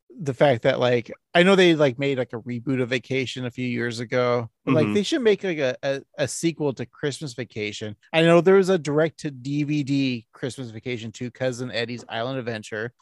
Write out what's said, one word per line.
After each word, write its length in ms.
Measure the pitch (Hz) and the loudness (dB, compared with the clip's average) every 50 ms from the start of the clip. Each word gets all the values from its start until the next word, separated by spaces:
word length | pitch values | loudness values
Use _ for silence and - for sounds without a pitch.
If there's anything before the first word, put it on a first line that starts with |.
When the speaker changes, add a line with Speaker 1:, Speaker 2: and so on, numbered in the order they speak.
| _ _ - 262 | _ _ -14 -10
Speaker 1:
the 140 | 170 135 123 | -8 -4 0
fact 300 | - 156 143 127 113 - | 2 4 4 4 4 2
that, 160 | 139 127 120 | 0 2 2
like, 320 | 127 123 123 123 - - - - _ _ - | 2 2 2 2 -2 -4 -14 -20 _ _ 2
I 100 | 175 175 | 4 6
know 120 | 190 196 | 6 6
they, 200 | 185 185 175 165 | 6 6 6 6
like, 220 | 151 156 139 120 | 4 4 2 2
made, 200 | 127 139 139 139 | 0 -4 -2 -2
like, 160 | 127 123 - - | -2 -4 -6 -8
a 60 | 113 | -12
reboot 420 | - 120 123 120 113 139 135 127 | -8 -8 -8 -6 -4 -2 -2 -2
of 80 | 127 113 | 0 0
Vacation 560 | 131 127 - - 131 135 131 117 - 131 127 | -2 -4 -4 -2 -4 -4 -4 -4 -6 -8 -8
a 60 | 120 | -8
few 160 | - - 127 | -6 -6 -6
years 320 | 123 120 117 117 120 117 113 | -4 -4 -4 -4 -4 -6 -8
ago, 500 | 123 110 127 127 123 123 123 120 117 113 _ _ - | -6 -4 -2 0 0 2 0 -2 -2 -6 _ _ -2
but, 80 | - 131 | 0 2
like, 120 | 123 120 | 2 2
Speaker 2:
Mm-hmm. 80 | 208 208 | 2 2
Speaker 1:
they 100 | 208 196 | 0 0
should 180 | - 330 311 | 0 -2 0
make, 220 | 240 220 202 190 - | 2 2 2 2 0
like, 140 | 190 170 151 | -4 -4 -2
a, 160 | 139 127 127 - - | -2 -2 -4 -4 -4
a, 180 | 139 139 139 - _ - | -4 -4 -4 -8 _ -6
a 100 | - 143 | -4 -4
sequel 460 | 117 - - - 165 151 - 151 143 123 | -4 -4 -2 -2 -2 -2 0 -2 -4 -2
to 120 | - 120 | -4 -8
Christmas 480 | - _ - - 147 131 - 160 139 120 | -12 _ -6 -6 -6 -6 -6 -10 -12 -10
Vacation. 640 | - 123 - - 113 104 104 101 - 110 107 104 _ _ - - | -10 -12 -10 -8 -6 -6 -6 -6 -8 -10 -10 -12 _ _ -2 2
I 80 | 160 165 | 4 6
know 180 | 170 170 175 | 8 8 8
there 140 | 160 185 190 | 8 8 6
was 140 | 196 190 175 | 6 6 4
a 80 | 190 | 2
direct 420 | 175 139 147 143 151 160 160 - - | 0 0 0 2 2 2 0 -2 -6
to 100 | - 151 | -10 -10
D 320 | 139 127 120 139 143 147 147 | -10 -8 -8 -4 -2 -2 0
V 200 | 139 151 147 139 | 0 -2 -2 0
D 440 | 127 143 139 135 131 123 117 110 _ _ | 0 0 0 0 0 -2 -4 -8 _ _
Christmas 360 | - - 127 - - 131 113 | -10 -8 -8 -8 -8 -12 -12
Vacation 420 | 107 113 - 127 123 110 110 113 | -12 -12 -8 -8 -8 -8 -8 -12
two, 200 | 107 - 127 120 | -10 -10 -10 -10
Cousin 400 | - - 127 131 123 117 131 127 | -6 -4 -4 -4 -4 -4 -8 -6
Eddie's 320 | 92 110 120 113 123 113 - - | -4 -4 -4 -4 -6 -10 -10 -10
Island 300 | 107 113 117 127 135 131 | -8 -6 -6 -4 -6 -6
Adventure. 540 | 120 117 117 107 104 - 117 107 110 120 _ _ | -6 -6 -8 -8 -10 -10 -8 -8 -8 -8 _ _